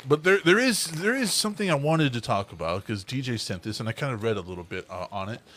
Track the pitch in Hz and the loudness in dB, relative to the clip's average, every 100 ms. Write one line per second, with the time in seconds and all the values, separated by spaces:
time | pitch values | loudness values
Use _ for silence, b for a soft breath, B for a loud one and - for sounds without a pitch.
0 | 127 151 170 196 160 202 254 202 165 156 | 0 2 4 4 6 6 6 2 -2 -2
1 | 202 262 226 - 220 208 196 147 147 160 | 0 0 0 0 -2 -2 0 2 4 4
2 | 147 120 - 101 98 82 82 92 - 104 | 4 0 0 -2 -2 -4 -2 -2 -2 -6
3 | 95 127 127 117 - 92 113 104 113 110 | -4 -6 -4 -4 -4 -6 -6 -4 -4 -4
4 | 143 117 113 101 87 90 85 92 - 92 | -4 -2 0 0 -4 -10 -8 -10 -8 -10
5 | 90 101 95 120 B | -8 -6 -6 -8 B